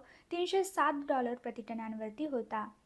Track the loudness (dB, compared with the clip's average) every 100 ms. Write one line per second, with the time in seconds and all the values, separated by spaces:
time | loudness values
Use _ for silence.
0 | -6 -20 -4 0 2 4 2 4 2 2
1 | 2 2 2 -2 -6 -8 -6 -6 -6 -6
2 | -6 -4 -2 -2 -2 -4 -6 -10